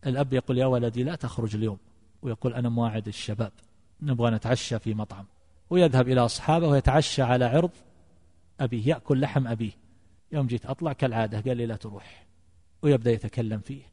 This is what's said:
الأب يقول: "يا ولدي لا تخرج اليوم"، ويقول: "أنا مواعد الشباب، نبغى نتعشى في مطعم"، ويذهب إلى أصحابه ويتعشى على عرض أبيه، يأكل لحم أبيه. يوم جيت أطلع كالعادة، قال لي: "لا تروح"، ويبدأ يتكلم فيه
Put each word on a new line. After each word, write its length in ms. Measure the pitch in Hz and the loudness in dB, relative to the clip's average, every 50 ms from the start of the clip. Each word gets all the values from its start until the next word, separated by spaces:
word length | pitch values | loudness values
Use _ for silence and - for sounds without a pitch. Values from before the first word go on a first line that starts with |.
| - | -2
الأب 280 | 143 127 131 143 135 131 | -2 -2 -2 -2 0 0
يقول: 240 | 127 - - 131 123 | -2 0 0 0 2
"يا 80 | 131 | 2
ولدي 380 | 135 127 123 117 120 113 120 123 | 2 2 2 0 0 -2 -2 -4
لا 120 | 143 175 | -4 -6
تخرج 400 | 156 - 120 - - 113 110 104 | -6 -8 -8 -6 -4 -4 -4 -2
اليوم"، 220 | 107 110 110 101 95 _ _ _ _ _ _ _ _ | -2 -2 -2 -4 -6 _ _ _ _ _ _ _ _
ويقول: 320 | - 139 113 - - 131 113 | -8 -8 -8 -4 -4 -4 -2
"أنا 160 | 123 123 120 | -2 -2 -2
مواعد 380 | 117 117 117 117 107 110 104 107 | 0 0 0 0 -2 -4 -6 -8
الشباب، 440 | 101 - - - 107 104 113 101 _ _ _ _ _ _ _ _ _ _ | -10 -10 -8 -8 -4 -4 -4 -6 _ _ _ _ _ _ _ _ _ _
نبغى 300 | - 147 131 117 120 120 | -4 -4 0 2 2 2
نتعشى 480 | 113 110 - 113 127 127 - - 120 110 | 2 0 0 0 -2 -2 -2 -4 -6 -4
في 140 | - 113 107 | -4 -4 -4
مطعم"، 320 | 107 107 - - 98 98 - _ _ _ _ _ - _ _ | -4 -6 -8 -10 -16 -16 -18 _ _ _ _ _ -20 _ _
ويذهب 380 | 175 180 180 160 123 127 127 123 | 2 4 4 6 6 4 4 4
إلى 140 | 131 127 | 4 4
أصحابه 460 | 120 117 - - - - 156 170 170 160 | 2 2 0 -4 0 0 2 2 4 4
ويتعشى 540 | 143 139 - - 131 151 - - - - | 4 4 4 4 4 4 4 2 0 0
على 240 | 131 120 123 127 127 | 2 2 4 2 2
عرض 260 | 120 120 151 170 180 - - - _ _ _ - _ _ _ _ _ _ _ _ _ _ _ | 4 4 2 2 2 -2 -8 -20 _ _ _ -20 _ _ _ _ _ _ _ _ _ _ _
أبيه، 280 | 139 123 123 117 107 131 | -4 -2 -2 0 0 0
يأكل 340 | 160 - - - 147 131 | 0 0 0 0 0 2
لحم 260 | 139 143 - 143 131 120 | 2 0 0 0 0 0
أبيه. 240 | 117 110 117 107 - _ _ _ - _ _ _ _ _ _ _ | -2 -4 -4 -6 -6 _ _ _ -20 _ _ _ _ _ _ _
يوم 160 | - 151 139 120 | -2 -2 -2 0
جيت 180 | 117 113 - | -2 -4 -4
أطلع 280 | - 135 - 170 160 139 | -6 -8 -6 -4 -6 -2
كالعادة، 460 | - - 131 113 113 113 107 107 107 | 0 -2 0 0 0 -2 -2 -2 -4
قال 180 | 104 131 127 120 | -2 -2 -2 -2
لي: 80 | 120 | -2
"لا 100 | 117 113 | -4 -4
تروح"، 500 | 104 - 113 101 98 - - - - - _ _ _ _ _ _ _ _ _ _ _ | -8 -10 -12 -14 -14 -18 -18 -20 -20 -20 _ _ _ _ _ _ _ _ _ _ _
ويبدأ 300 | - 147 143 123 113 123 | 2 2 2 4 4 2
يتكلم 480 | 117 107 - 107 - - 120 110 110 107 | 0 0 -2 -6 -4 -4 -4 -4 -4 -6
فيه 220 | 98 - 139 135 - - | -8 -10 -14 -14 -14 -20